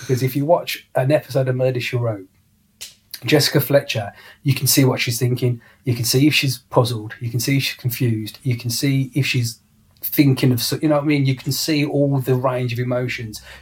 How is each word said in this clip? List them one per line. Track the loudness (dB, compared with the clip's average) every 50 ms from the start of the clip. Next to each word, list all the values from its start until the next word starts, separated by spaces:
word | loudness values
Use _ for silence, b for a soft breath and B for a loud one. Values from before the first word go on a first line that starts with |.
because | -4 -2 -2 0
if | 0 -2 -2
you | 0 2
watch | 2 2 2 0 -2 -8 -10 -8 _ -2
an | 0 2 2
episode | 2 0 0 0 -2 -2 0 0
of | 0
Murder, | 0 0 0 0 -2
She | -4 -4 -4 -2
Wrote, | -2 -2 -4 -6 -8 -16 _ _ _ _ _ _ _ _ _ -18 -18 -18 -20 _ _ _ -16 -8 -2
Jessica | 2 4 4 4 4 2 0
Fletcher, | 2 4 2 2 2 0 -4 -6 -6 -8 -10 B B B B B
you | B 0 0
can | 0 2
see | 0 4 4 4
what | 4 4 0
she's | -2 -4 -2 0
thinking. | 0 0 0 0 0 -2 -2 -2 b b b b b
You | -2 -2
can | 0 0
see | 0 2 4 4
if | 4 4
she's | 2 0 0 -2 -4
puzzled. | _ -2 2 2 2 2 0 -6 -8 -10 -12 -10
You | -8 -4
can | -4 -2
see | 0 0 0 0
if | 0
she's | -2 -6
confused. | -6 -6 -6 -2 0 0 0 0 0 -4 -8 -10 -6
You | -4 -4 -4 -2
can | -4 -4
see | -4 -2 0 0 2 0 0 -2 0
if | -2 0 0
she's | 0 0 -2 -2 -4 -10 _ _ _ _ _ _ _ _
thinking | -10 -4 2 4 4 4 4 4 4 2
of, | 2 2
so-, | 0 -4 -4 0
you | 0 2
know | 2
what | 2 2
I | 2
mean? | 2 2 2 0
You | 0
can | -2 -4 -6
see | -4 -4 -2 0 0 0 0
all | 0 0 0 0 2 0 0
the | 0 0 0
range | 0 0 0 0 0 -2 -2 -2
of | -4
emotions. | -4 -2 -2 -2 -2 -4 -6 -8 -10 -10 -12 -14 B B B B